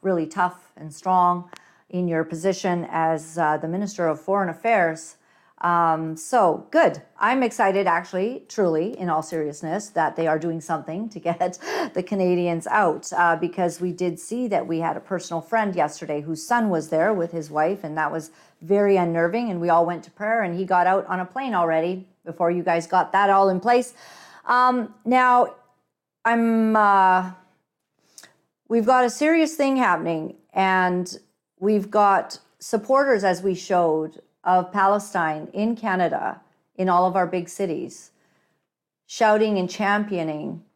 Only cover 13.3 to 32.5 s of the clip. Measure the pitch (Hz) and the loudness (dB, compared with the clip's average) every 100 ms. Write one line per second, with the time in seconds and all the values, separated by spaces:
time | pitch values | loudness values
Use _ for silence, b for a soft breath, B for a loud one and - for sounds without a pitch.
13.3 | 165 175 185 175 170 180 175 180 160 - | 2 -2 -2 -2 -2 -6 -4 -4 -4 -8
14.3 | 240 247 190 - 165 165 156 - 180 170 | -6 -2 -2 -2 -4 -4 -6 -6 -8 -6
15.3 | 170 165 226 208 175 151 - 160 147 147 | -8 -2 -2 -2 0 -2 -4 -8 -8 -6
16.3 | 156 - 143 214 170 156 160 180 208 170 | -10 -2 0 2 -2 -2 0 0 0 -4
17.3 | 165 151 151 156 202 160 156 151 160 156 | -6 -6 -2 -2 -2 -6 -4 -4 -4 -10
18.3 | b b b 165 202 202 196 175 165 170 | b b b -2 2 4 4 2 2 0
19.3 | 220 240 180 170 170 170 170 - _ 208 | 0 -4 -2 2 4 2 -2 -10 _ -4
20.3 | 226 190 170 190 185 175 196 - 185 180 | -2 -2 -4 0 2 4 2 0 -6 -6
21.3 | 262 269 196 170 160 165 185 185 _ - | -8 -4 0 0 0 0 -4 -10 _ -16
22.3 | 165 170 175 175 170 165 185 185 196 202 | -2 0 0 0 -2 0 0 2 2 4
23.3 | 196 196 185 202 240 247 B B B B | 4 4 2 2 2 0 B B B B
24.3 | B - 247 254 247 220 - 220 254 254 | B 0 2 4 2 -4 -8 0 2 4
25.3 | 247 - - _ _ _ _ _ _ 226 | 4 4 -2 _ _ _ _ _ _ 0
26.3 | 233 233 226 220 220 208 196 185 185 185 | 2 2 2 2 4 6 6 6 4 0
27.3 | 180 _ _ _ _ _ _ B B B | -12 _ _ _ _ _ _ B B B
28.3 | B _ _ _ 233 214 254 247 226 302 | B _ _ _ 0 4 4 4 2 2
29.3 | 330 311 - 269 269 233 170 165 160 160 | 4 2 0 0 2 2 0 0 -4 -6
30.3 | - _ - 190 190 180 180 180 - _ | -12 _ -2 2 2 2 0 -4 -10 _
31.3 | _ _ _ 190 208 202 220 208 190 - | _ _ _ 0 0 0 2 4 4 0
32.3 | - _ | -12 _